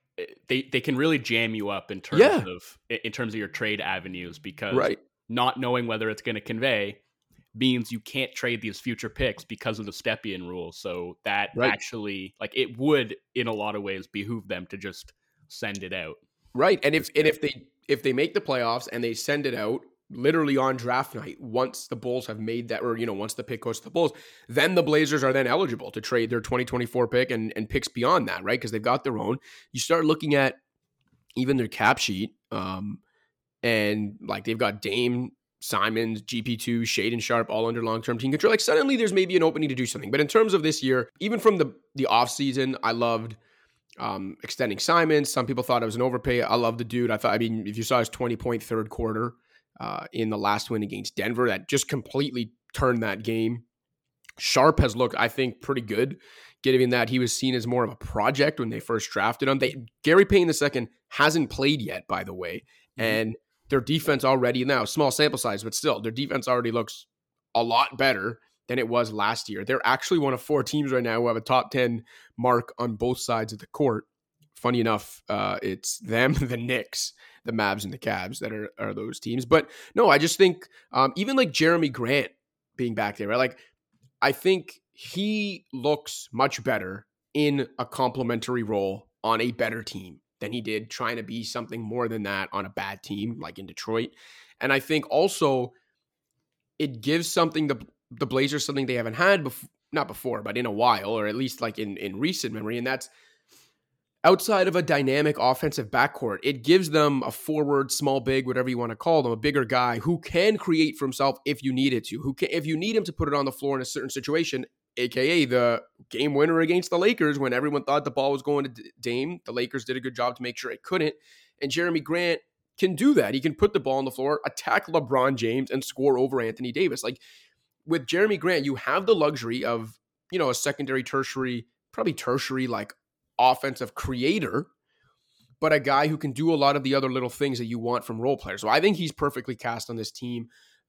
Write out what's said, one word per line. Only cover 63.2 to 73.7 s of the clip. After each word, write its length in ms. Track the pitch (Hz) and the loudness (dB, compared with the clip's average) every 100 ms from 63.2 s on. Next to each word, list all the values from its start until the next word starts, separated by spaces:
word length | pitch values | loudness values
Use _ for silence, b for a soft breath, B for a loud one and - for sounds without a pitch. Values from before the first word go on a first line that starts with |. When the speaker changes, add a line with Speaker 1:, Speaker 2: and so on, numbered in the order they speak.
| 113 117 _ _ - | 0 -4 _ _ 0
Speaker 2:
their 100 | 139 | 0
defense 440 | 120 156 - 139 | 2 0 2 2
already, 400 | 131 135 123 123 | 4 4 4 2
now 200 | 127 135 | 2 2
small 260 | 104 - 143 | 0 2 2
sample 280 | 127 151 131 | 4 2 2
size, 260 | 120 101 | -2 -4
but 100 | 110 | -6
still, 240 | - 151 107 | -4 -2 -2
their 120 | 110 | -2
defense 340 | 113 139 135 123 | -4 -2 -2 0
already 240 | 123 120 | 0 0
looks 360 | 117 113 - - _ _ _ _ | -2 -4 -8 -20 _ _ _ _
a 80 | 113 | 0
lot 340 | 117 117 131 135 | 2 2 2 2
better 420 | 135 110 101 117 _ _ - | 2 2 -2 -6 _ _ -6
than 100 | 127 | -2
it 80 | 113 | 0
was 260 | 120 113 | 2 0
last 360 | 107 101 113 - | 0 0 0 -4
year. 160 | 98 | -6
They're 200 | 98 131 | -2 0
actually 340 | 107 131 - 175 | 2 2 2 2
one 160 | 139 | 2
of 80 | 127 | -2
four 200 | - 147 | 0 0
teams 300 | 127 151 143 | 0 -2 0
right 100 | 127 | 0
now 180 | 117 113 | 0 0
who 80 | 120 | 0
have 80 | 113 | 0
a 40 | |
top 300 | 110 127 123 | 2 2 2
ten 340 | 135 123 117 113 B B - | 0 0 -2 -8 B B -2
mark 380 | 123 120 120 - | 2 2 2 -4
on 180 | 120 107 | -4 -2
both 220 | 120 127 | -2 -2
sides 340 | - 117 107 | -2 -2 -2
of 80 | 107 | -8
the 60 | |
court. 380 | - | -10